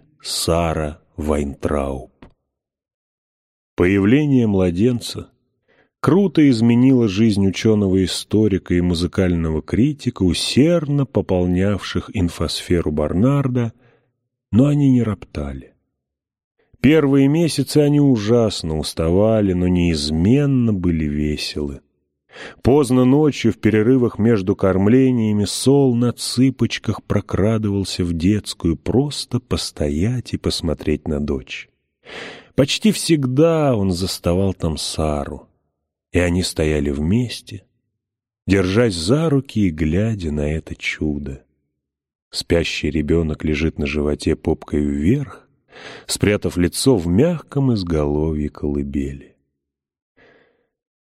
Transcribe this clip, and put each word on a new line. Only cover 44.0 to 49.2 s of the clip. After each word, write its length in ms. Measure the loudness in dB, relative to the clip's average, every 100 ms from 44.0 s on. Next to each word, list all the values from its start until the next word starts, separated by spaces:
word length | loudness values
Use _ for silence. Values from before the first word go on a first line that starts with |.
| -2 -2 -2 -2
попкой 460 | -2 -4 -4 -2
вверх, 640 | -2 0 0 0 -2 -14 _ _ _ -20 -20 -18 -10
спрятав 500 | -2 0 0 -2 -2
лицо 400 | -2 0 2 2
в 80 | 2
мягком 680 | 2 2 -2 -6 -2 0 0
изголовье 720 | -2 -2 0 0 -2 -2 -6
колыбели. 840 | -6 -6 -4 -4 -6 -6 -10